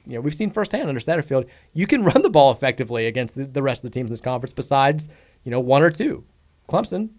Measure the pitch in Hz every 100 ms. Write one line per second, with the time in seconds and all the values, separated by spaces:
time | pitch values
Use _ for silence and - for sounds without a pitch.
0 | - 120 143 151 214 214 202 226 208 131
1 | 156 170 - 135 127 - _ 156 196 277
2 | 185 269 269 160 135 113 135 127 113 117
3 | 113 120 120 135 135 135 135 120 123 127
4 | 117 117 127 123 131 - - 139 139 151
5 | 151 - _ _ 127 123 123 139 165 160
6 | 269 - - _ _ _ - 175 - 185
7 | 220